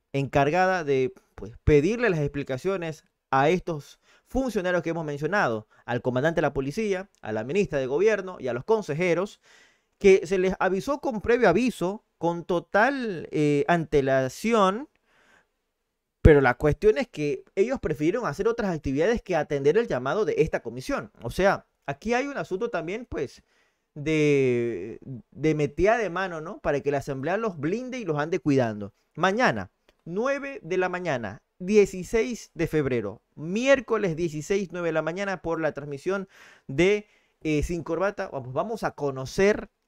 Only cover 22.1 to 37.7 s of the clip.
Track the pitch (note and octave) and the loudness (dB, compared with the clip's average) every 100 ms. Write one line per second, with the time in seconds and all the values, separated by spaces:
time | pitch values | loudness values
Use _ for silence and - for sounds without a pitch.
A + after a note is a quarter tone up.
22.1 | A#3 C#4+ C4 E3+ F#3+ A#3 F3+ D#3+ G#3+ B3 | -2 -2 -6 -6 -6 -4 -4 -6 -8 -10
23.1 | - C3 - _ _ _ _ _ D#3 C#3+ | -8 -8 -10 _ _ _ _ _ -10 -2
24.1 | D#3 D3 C#3+ C3 A#2+ A#2 G2+ G#2 - - | 2 4 4 4 2 0 -4 -8 -12 -14
25.1 | B2 - - D3+ D#3 D3 D3 F#3 A#3+ G3+ | -16 -16 -4 -2 0 0 0 2 2 0
26.1 | F3 F#3+ E3 D#3+ D#4 F3 C#3+ C3+ C#3+ C#3+ | -4 -6 -8 -12 -8 -2 -2 0 -2 -4
27.1 | C3+ C#3 G3 A3+ E3+ C#3+ A3 B3+ B3 F#3+ | -6 -4 -2 -4 -4 -4 -4 -6 -8 -4
28.1 | D3 D#3 F3+ D3+ C3+ A#2+ G#2 G2+ - _ | -4 -2 -2 2 2 2 -2 -10 -14 _
29.1 | - F3+ G#3 B3 G#3 F#3 _ _ _ - | -2 0 2 2 0 -6 _ _ _ -10
30.1 | F3+ B3+ C#4 C#4 C4+ D#3+ F#3 F#3 F3+ F3+ | -4 -2 -4 -6 -12 -6 -2 -2 -2 -4
31.1 | C3 G#2+ A2+ _ - F3+ G#3+ G3 F#3 F3 | -4 -4 -12 _ -10 2 6 6 2 -4
32.1 | A3+ B3 A3 - - D#3+ D3+ C3 B2 G2+ | -2 -2 -4 -10 -6 -2 0 0 -2 -4
33.1 | - _ - D#3 G3+ C4 C#4 A3 A3 G3+ | -8 _ -14 -6 -2 2 2 2 -2 -2
34.1 | D#3 F3 D3+ D3 G3 F#3+ F3 E3+ D#3+ D#3 | -2 -4 -4 -4 -2 -4 -6 -2 -2 -2
35.1 | F3 G3 F#3 E3 E3 D#3 C#3 D3 C#3 F3 | -4 -6 -6 -4 -2 -2 -4 -8 -8 -4
36.1 | G3 F#3+ _ - - - C3+ F3+ G#3 G#3 | -4 -6 _ -20 -20 -6 0 2 2 -4
37.1 | _ _ _ D#3 D3+ C#3+ | _ _ _ -4 -2 -2